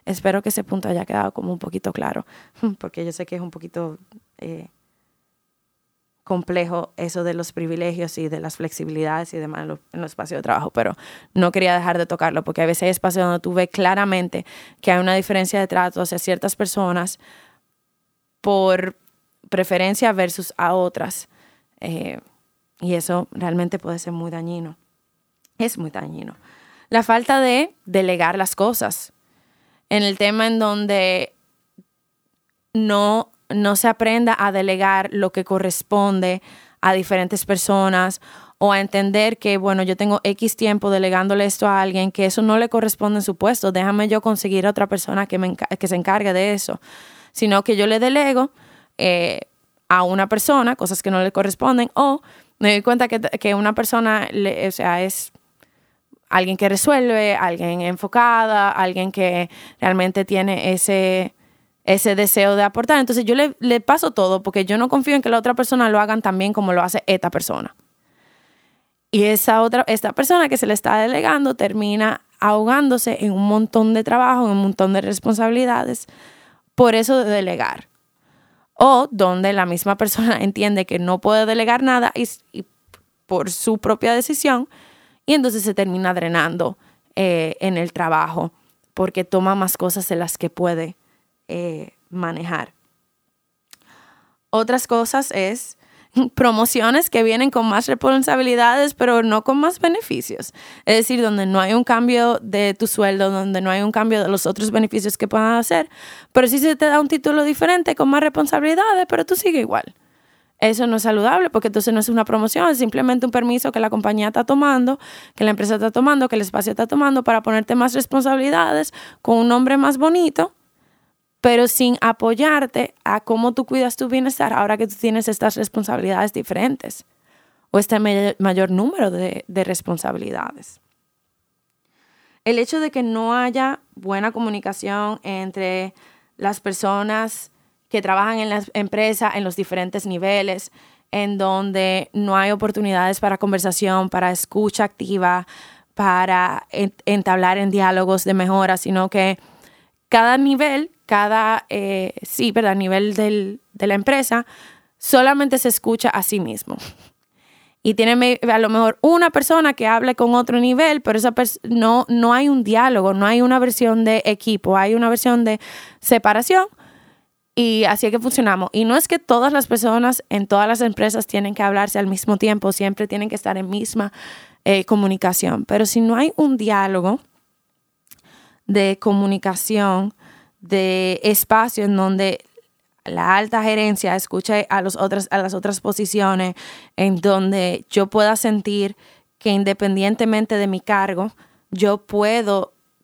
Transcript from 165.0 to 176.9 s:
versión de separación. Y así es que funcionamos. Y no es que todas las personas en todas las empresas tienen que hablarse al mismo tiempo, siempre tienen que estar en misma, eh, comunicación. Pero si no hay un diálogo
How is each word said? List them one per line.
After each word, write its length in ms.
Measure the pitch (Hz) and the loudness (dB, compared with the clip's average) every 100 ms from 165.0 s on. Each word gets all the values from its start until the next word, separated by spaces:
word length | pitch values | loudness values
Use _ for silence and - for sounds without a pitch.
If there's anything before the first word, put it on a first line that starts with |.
| 233 | 2
versión 380 | 233 254 240 226 | 2 2 2 2
de 160 | 214 - - - - | -2 -8 -20 -20 -4
separación. 640 | - 233 208 214 247 370 392 _ - - _ _ _ _ _ - | 2 4 4 2 4 2 2 _ -20 -20 _ _ _ _ _ 0
Y 300 | 233 220 208 | 2 4 2
así 200 | 208 220 | 2 0
es 60 | |
que 80 | 226 | 0
funcionamos. 500 | 247 269 220 190 185 | 0 0 2 0 0
Y 100 | 214 | 0
no 140 | 226 269 | 2 2
es 100 | - | 2
que 100 | 339 | 0
todas 360 | - 240 269 | 2 2 4
las 140 | 285 - | 2 0
personas 560 | 233 226 226 247 247 - | 0 2 2 2 -2 -4
en 160 | 202 196 | -4 2
todas 220 | 202 214 | 2 2
las 140 | 233 | 2
empresas 440 | 240 202 214 220 - | 0 0 0 -2 -4
tienen 300 | 202 202 208 | -4 -4 -2
que 80 | |
hablarse 340 | 202 196 202 202 | 0 0 0 -2
al 100 | 196 | -2
mismo 280 | 190 - 202 | -2 -2 0
tiempo, 360 | 220 208 196 | 0 0 -2
siempre 340 | - 196 196 208 | -2 -2 -2 -4
tienen 220 | 208 208 | -6 -6
que 60 | 214 | -6
estar 220 | 202 190 | -4 -4
en 120 | 185 | -4
misma, 420 | 208 220 220 202 - - - - _ 185 | -6 -4 -4 -6 -8 -20 -20 -20 _ 0
eh, 180 | 196 | 0
comunicación. 800 | 185 214 196 190 185 180 180 - | 2 2 2 0 -2 0 -2 -2
Pero 220 | - 208 214 | 0 0 0
si 160 | 233 | 2
no 160 | 226 233 | 2 2
hay 160 | 311 - | 0 0
un 220 | 302 254 | 0 0
diálogo 640 | 214 202 196 | 0 0 0